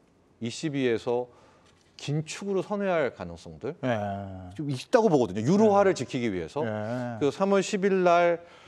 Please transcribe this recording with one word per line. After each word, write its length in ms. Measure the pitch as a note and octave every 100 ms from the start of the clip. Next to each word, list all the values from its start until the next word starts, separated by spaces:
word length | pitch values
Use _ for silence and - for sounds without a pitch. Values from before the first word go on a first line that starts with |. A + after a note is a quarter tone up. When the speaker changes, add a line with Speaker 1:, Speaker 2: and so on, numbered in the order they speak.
| _ _ _ _
Speaker 1:
이십이에서 840 | A2+ - E3 C#3 B2+ A2 - A#2+ B2 - - _ _ _ _ -
긴축으로 680 | - D3+ D#3 - G3 F#3+
선회할 520 | - G#3 G3 E3+ B2+
가능성들 600 | - F2+ E2+ F2+ D#2 A#2 F3
Speaker 2:
네. 180 | C3 A2+ G#2 G2 G2 F#2 F#2
Speaker 1:
좀 160 | - D3
있다고 380 | B2+ - B3+ A3
보거든요. 320 | D3+ A2 F#2+
유로화를 540 | A2+ G3+ A3 G3+ G3
Speaker 2:
네. 100 | D#3+
Speaker 1:
지키기 280 | B2 C3+ A#2+
위해서. 300 | F#2 D#2+ C#3
Speaker 2:
네. 80 | A#2 G#2+ G#2+ B2 B2 A2+
Speaker 1:
그래서 180 | C#3+ -
삼월 280 | G3 G3
십일 400 | F#3 G#3 G3 F#3+
날 400 | F3+ E3+ F3 E3+ - -